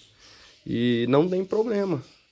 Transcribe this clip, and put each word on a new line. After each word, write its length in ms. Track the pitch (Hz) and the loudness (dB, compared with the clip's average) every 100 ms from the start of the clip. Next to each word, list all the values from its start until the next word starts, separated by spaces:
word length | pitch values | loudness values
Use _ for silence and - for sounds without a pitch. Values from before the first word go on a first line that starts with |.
| - _ - - - - - | -20 _ -20 -20 -20 -16 -6
E 400 | 117 123 117 120 | -2 0 0 2
não 180 | 139 175 | 4 2
tem 160 | 185 | 0
problema, 600 | 190 214 233 202 196 135 - - _ | -2 -2 -2 -2 -2 -4 -8 -20 _